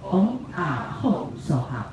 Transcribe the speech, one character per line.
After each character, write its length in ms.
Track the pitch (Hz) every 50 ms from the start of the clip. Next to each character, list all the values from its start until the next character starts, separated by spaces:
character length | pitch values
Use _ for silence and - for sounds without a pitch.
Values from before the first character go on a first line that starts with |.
| -
唵， 240 | - 185 190 196 226 247 254 - - -
啊， 460 | - 170 151 135 117 - - - -
吽， 280 | - 262 - - - - - -
梭 160 | - - 147 127
哈。 300 | 123 - 127 117 104 -